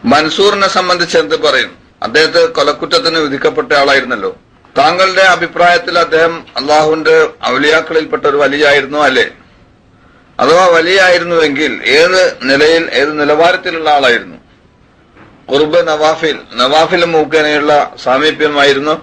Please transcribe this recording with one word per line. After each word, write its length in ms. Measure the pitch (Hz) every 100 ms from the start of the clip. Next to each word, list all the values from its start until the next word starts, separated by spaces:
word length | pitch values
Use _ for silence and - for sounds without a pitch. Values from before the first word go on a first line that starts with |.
മൻസൂറിനെ 640 | 117 143 156 151 202 202 190
സംബന്ധിച്ച് 480 | 190 180 180 170 165
എന്ത് 180 | 151 156 147
പറയും? 260 | 131 104 - _ _
അദ്ദേഹത്തെ 380 | 107 135 156 170 165 156
കൊലക്കുറ്റത്തിന് 600 | 143 139 156 165 165 165
വിധിക്കപ്പെട്ട 460 | 147 135 156 143 131
ആളായിരുന്നല്ലോ. 580 | 147 139 139 127 117 95 - _ _ _ -
താങ്കളുടെ 460 | 147 175 190 185 190
അഭിപ്രായത്തിൽ 600 | 175 170 170 175 175 170 170
അദ്ദേഹം 360 | 165 160 165 165 131 120
അള്ളാഹുവിന്റെ 540 | 135 151 156 160 156 160 151 - 113
ഔലിയാക്കളിൽപ്പെട്ട 720 | 131 147 160 160 160 151 147 143
ഒരു 120 | 139
വലിയായിരുന്നോ, 560 | 139 143 147 143 135 147 143
അല്ലേ? 180 | 127 98 - _ _ _ _ _ _ _ _ _ -
അഥവാ 260 | 127 170 185 165
വലിയായിരുന്നുവെങ്കിൽ 960 | 160 196 185 170 170 165 151 139 151 110 107 139
ഏത് 220 | 170 185 175 - 123
നിലയിൽ, 340 | 139 151 165 165 123
ഏത് 120 | 143 151
നിലവാരത്തിലുള്ള 680 | 147 151 170 180 180 165 156 147
ആളായിരുന്നു? 420 | 131 117 92 80 _ _ _ _ _ _ _ - - - -
ഖുർബ 220 | 135 151 170 165
നവാഫിൽ, 480 | 156 151 156 160 127 - 110
നവാഫിൽ 420 | 127 156 160 175
മുഖേനയുള്ള 680 | 170 160 143 156 151 151 147 147 - -
സാമീപ്യമായിരുന്നു 920 | 127 131 156 131 151 143 143 139 147 160